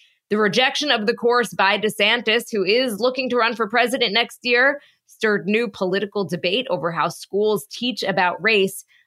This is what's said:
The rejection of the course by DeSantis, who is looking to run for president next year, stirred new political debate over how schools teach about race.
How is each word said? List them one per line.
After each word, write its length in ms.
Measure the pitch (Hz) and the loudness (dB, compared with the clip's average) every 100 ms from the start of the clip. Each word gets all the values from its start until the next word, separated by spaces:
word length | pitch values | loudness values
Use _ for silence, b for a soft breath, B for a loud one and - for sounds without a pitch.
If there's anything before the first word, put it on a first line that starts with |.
| b b _ | b b _
The 80 | 214 | 0
rejection 520 | 214 214 262 277 294 | 2 2 2 0 0
of 160 | 240 214 | 0 0
the 80 | |
course 400 | 233 233 240 233 | 0 2 2 2
by 240 | - 196 208 | 2 2 2
DeSantis, 680 | 208 - 208 233 214 220 226 | 0 0 2 2 2 0 0
who 140 | 220 | -2
is 340 | 180 233 262 196 | 2 2 0 0
looking 300 | 240 254 262 | 0 0 -2
to 60 | 247 | 0
run 180 | 226 | 0
for 140 | 220 220 | 0 0
president 460 | 240 240 254 233 | 2 2 0 0
next 260 | 208 240 - | 0 -2 -4
year, 380 | 233 240 262 294 B B _ | 0 2 2 0 B B _
stirred 400 | - 220 202 165 | -4 0 0 0
new 220 | 214 240 | 0 -2
political 580 | - 190 190 202 208 185 | -4 -2 -2 -2 -4 -4
debate 400 | 170 170 208 254 | -4 -2 -2 -2
over 200 | 170 165 | -4 -2
how 180 | 160 160 | -2 -2
schools 580 | - - 190 214 208 - | -4 -6 0 0 0 -4
teach 320 | - 247 208 | -8 -6 -4
about 400 | - 190 180 170 | -2 0 0 0
race. 420 | 185 220 190 - b b | 0 2 0 -2 b b